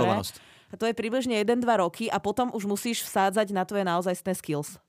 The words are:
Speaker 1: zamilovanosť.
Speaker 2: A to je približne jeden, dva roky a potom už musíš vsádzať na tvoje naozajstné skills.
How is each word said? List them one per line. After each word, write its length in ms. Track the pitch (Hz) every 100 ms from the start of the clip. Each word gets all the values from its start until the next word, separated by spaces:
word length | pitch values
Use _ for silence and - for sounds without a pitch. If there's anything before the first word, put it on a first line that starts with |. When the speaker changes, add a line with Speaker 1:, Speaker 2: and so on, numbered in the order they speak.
Speaker 1:
zamilovanosť. 320 | 123 202 190 - - - _
Speaker 2:
A 40 | 196
to 80 | 226
je 40 |
približne 400 | 226 220 247 254 214
jeden, 200 | 208 240
dva 140 | 240 220 170
roky 240 | - 226
a 80 | 196
potom 320 | 202 214 247
už 100 | 220 196
musíš 360 | 202 240 226 -
vsádzať 480 | 208 196 196 208
na 80 | 196
tvoje 200 | 185 202 185
naozajstné 480 | 170 185 180 196
skills. 420 | 180 - 147 151 -